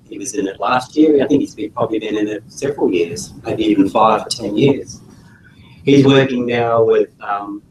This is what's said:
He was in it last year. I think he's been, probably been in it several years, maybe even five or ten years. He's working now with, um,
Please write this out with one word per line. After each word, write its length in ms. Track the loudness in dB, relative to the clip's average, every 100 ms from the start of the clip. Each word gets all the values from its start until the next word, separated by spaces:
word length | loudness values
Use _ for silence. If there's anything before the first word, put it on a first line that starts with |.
| -18
He 80 | -14
was 160 | -10 -6
in 100 | -6
it 140 | -4
last 380 | -4 -4 -2 2
year. 260 | 4 4
I 40 | 2
think 120 | 0
he's 160 | -2 -8
been, 160 | -10
probably 280 | -6 -4 -4
been 180 | -4 -4
in 100 | -4
it 160 | -6 -12
several 400 | -8 -8 -2 -2
years, 400 | 0 -2 -6 -14 -14 -8
maybe 180 | -4
even 240 | 0 2 2
five 380 | 2 2 2 -2
or 40 |
ten 280 | -8 -6 2
years. 420 | 2 2 -4 -16 -20 -20 -20 _ _ _ -20 -6 2
He's 200 | 4 6
working 400 | 6 4 0 -2
now 360 | -2 0 2
with, 280 | 4 2 0 _
um, 400 | -8 -8 -8 -14 -16